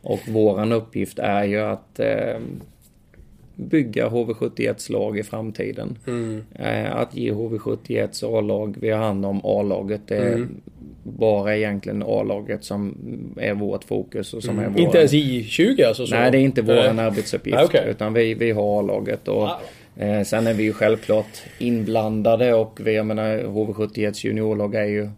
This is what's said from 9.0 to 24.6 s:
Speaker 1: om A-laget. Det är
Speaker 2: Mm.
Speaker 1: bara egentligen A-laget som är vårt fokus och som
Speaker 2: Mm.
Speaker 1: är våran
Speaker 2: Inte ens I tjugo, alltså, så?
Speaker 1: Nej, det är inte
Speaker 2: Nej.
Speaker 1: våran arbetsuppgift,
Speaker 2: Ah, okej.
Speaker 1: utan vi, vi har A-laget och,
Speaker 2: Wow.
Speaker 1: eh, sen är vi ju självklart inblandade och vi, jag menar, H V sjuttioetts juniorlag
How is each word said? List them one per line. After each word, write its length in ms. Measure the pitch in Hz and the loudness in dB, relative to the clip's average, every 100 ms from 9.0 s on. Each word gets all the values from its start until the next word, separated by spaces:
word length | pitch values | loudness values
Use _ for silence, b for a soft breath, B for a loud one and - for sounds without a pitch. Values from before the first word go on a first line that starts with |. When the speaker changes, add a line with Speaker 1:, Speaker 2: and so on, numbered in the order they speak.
| 110 98 98 | 0 0 -2
Speaker 1:
om 140 | 98 | -2
A-laget. 560 | 104 101 104 98 98 104 - | 0 0 0 -2 -4 -6 -4
Det 100 | 104 | -2
är 160 | 110 | 0
Speaker 2:
Mm. 160 | 117 123 - - - - - | 0 -4 -10 -18 -20 -20 -16
Speaker 1:
bara 540 | - - 110 104 101 107 | -14 0 2 2 2 0
egentligen 460 | 107 101 101 104 104 | 0 -4 -4 -6 -2
A-laget 580 | 107 107 101 104 101 | -2 -2 -4 -6 -10
som 300 | - 101 101 73 120 - - - | -6 -6 -6 -8 -12 -10 -12 -6
är 140 | 110 | -4
vårt 300 | 104 104 101 | -2 -4 -4
fokus 500 | - 107 98 101 98 | -4 -6 -4 -8 -8
och 80 | 117 | -8
som 160 | 120 107 | -6 -4
Speaker 2:
Mm. 60 | |
Speaker 1:
är 40 | 107 | 0
våran 180 | 101 170 | 4 6
Speaker 2:
Inte 120 | 170 | 8
ens 160 | 147 | 8
I 280 | 147 139 123 | 6 2 -2
tjugo, 400 | 110 - 196 269 | -4 2 2 6
alltså, 220 | 123 127 120 | 4 2 0
så? 80 | |
Speaker 1:
Nej, 160 | 113 123 | 4 6
det 80 | 135 | 6
är 40 | |
inte 200 | 135 127 | 4 4
Speaker 2:
Nej. 140 | 110 117 | 4 6
Speaker 1:
våran 220 | 107 110 | 6 4
arbetsuppgift, 600 | 113 101 104 - 104 113 | 2 0 -2 -4 0 4
Speaker 2:
Ah, 60 | |
okej. 200 | 165 131 104 | 6 4 2
Speaker 1:
utan 240 | 107 107 | -2 0
vi, 200 | 110 113 | 2 2
vi 160 | 107 117 | 2 0
har 280 | 104 104 104 | 2 2 2
A-laget 500 | 101 101 107 107 - | 0 -2 -2 -4 -2
och, 120 | 104 | 0
Speaker 2:
Wow. 80 | 107 - B B B - 104 | 0 -4 B B B -6 -2
Speaker 1:
eh, 140 | 104 | 0
sen 240 | 98 110 117 | 0 0 2
är 80 | |
vi 80 | 107 | 2
ju 100 | 107 | 0
självklart 680 | 104 107 110 - 107 104 - - - | 2 2 2 2 0 0 -12 -18 -6
inblandade 960 | 120 117 107 113 107 110 107 113 123 | -2 0 0 0 0 2 4 4 4
och 240 | 113 110 - | 4 2 -2
vi, 100 | 110 | 0
jag 120 | 110 107 | 0 0
menar, 380 | 107 110 110 | 0 0 -2
H 200 | 110 104 | -2 -2
V 80 | 107 | -2
sjuttioetts 520 | 101 107 107 104 104 | -2 -4 0 -2 -2
juniorlag 500 | 110 107 110 104 | -4 0 0 0